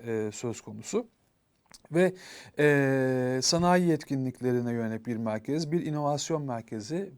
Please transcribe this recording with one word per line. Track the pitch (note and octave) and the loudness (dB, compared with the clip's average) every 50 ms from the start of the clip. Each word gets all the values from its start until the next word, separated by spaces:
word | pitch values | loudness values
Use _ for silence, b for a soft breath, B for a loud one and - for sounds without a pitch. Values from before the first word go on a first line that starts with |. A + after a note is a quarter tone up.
| A#2 | -6
e, | A#2 A2+ A2 G#2+ G#2+ | -4 -2 -2 -2 -4
söz | G#2 - - A#2+ G#2+ - | -6 -6 -6 -6 -6 -6
konusu. | - - G#2+ A2 A2 - - A3 B3 - _ _ _ _ _ _ _ _ _ _ _ _ - - - _ | -12 -14 -14 -14 -10 -4 -4 -4 -4 -4 _ _ _ _ _ _ _ _ _ _ _ _ -20 -20 -14 _
Ve, | D3 E3+ F#3 F3+ F#3 B B B B B B B B - | 2 2 2 2 0 B B B B B B B B 4
e, | D3 D3 C#3+ C#3+ C#3 C3+ C3+ C3+ C3 C3 C3 B2+ B2+ B2+ C3 C3 | 4 6 6 6 4 4 4 2 2 2 2 2 0 0 0 0
sanayi | B2+ - E3+ E3 F3 F3 F3+ F3+ F3+ E3+ | 0 2 2 4 4 6 6 6 6 4
yetkinliklerine | D#3+ D3+ - - C#3+ C3+ C3 C3 - - B2 B2+ B2 B2 A#2+ A#2+ | 2 0 0 -4 -4 -2 -2 -4 -4 -2 0 0 2 2 0 0
yönelik | A#2+ A#2 A2+ A2 A2 A2 A2+ | -2 -2 -2 -4 -4 -6 -6
bir | A#2+ A#2 | -6 -6
merkez, | A2 A2+ A2 G#2+ G#2+ G#2+ - C#3 D#3+ E3 D3 | -4 -2 -2 -4 -4 -4 -4 -4 -2 -2 -2
bir | D#3+ F3 - | -2 -2 -2
inovasyon | D#3 D3+ D3 D3 C#3+ D3 C#3 - - E3 D3+ | -2 -4 -2 0 0 0 -2 -2 -2 -4 -4
merkezi | D3 C3+ A#2+ A2+ A2+ - A#2 A2 G#2 A2+ D#3 F3+ G3 F#3 C#3+ | -2 -4 -6 -8 -8 -8 -8 -8 -6 -6 -6 -6 -6 -8 -12